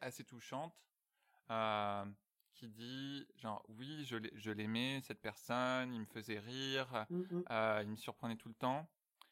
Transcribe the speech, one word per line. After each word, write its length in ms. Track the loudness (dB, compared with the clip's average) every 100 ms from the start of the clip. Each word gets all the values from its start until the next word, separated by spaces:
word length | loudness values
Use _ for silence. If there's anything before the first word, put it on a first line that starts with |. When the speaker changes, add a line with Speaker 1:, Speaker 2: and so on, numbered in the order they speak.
Speaker 1:
assez 240 | -6 -8
touchante, 500 | -12 -14 -6 -6 -6 -10 _ _ _ _ _ _ -2
euh, 540 | 2 4 4 2 2 -2 -8 _ _ _
qui 160 | -16 -14
dit, 580 | -8 -6 -4 -4 -4 -8 -8
genre, « 280 | -4 -4 -6
Oui, 360 | -10 -6 -6 -2
je 100 | -2
l'ai-, 160 | -2
je 160 | -4 -2
l'aimais, 500 | 0 2 4 4 2
cette 180 | -4 -4
personne, 720 | -4 -4 0 2 4 2 0
il 80 | -2
me 60 | -4
faisait 320 | -6 -2 -2
rire, 680 | -2 -2 2 2 2 0 0
Speaker 2:
Mm, 80 | 0
mm. 260 | 0 0 2
Speaker 1:
euh, 300 | 4 6 6
il 60 | 2
me 60 | -2
surprenait 400 | -6 -4 -4 -4
tout 120 | -8
le 60 |
temps, 340 | 0 2 2 -2 _ _ _ -20